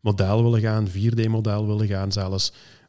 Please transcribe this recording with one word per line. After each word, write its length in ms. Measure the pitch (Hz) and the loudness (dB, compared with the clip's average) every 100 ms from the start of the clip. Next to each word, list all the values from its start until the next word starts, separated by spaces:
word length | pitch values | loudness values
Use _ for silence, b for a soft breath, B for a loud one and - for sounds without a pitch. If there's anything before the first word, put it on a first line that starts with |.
model 420 | 110 98 95 107 | 0 0 2 2
willen 180 | 117 117 | 4 2
gaan, 280 | 110 110 104 | 2 0 -2
vier 260 | 95 110 | 0 0
D 140 | 113 110 | 0 0
model 380 | 110 110 104 107 | 0 0 -2 0
willen 200 | 107 107 | 0 0
gaan 260 | 98 98 | -2 -2
zelfs, 400 | 98 95 95 - B B B | -4 -4 -2 -4 B B B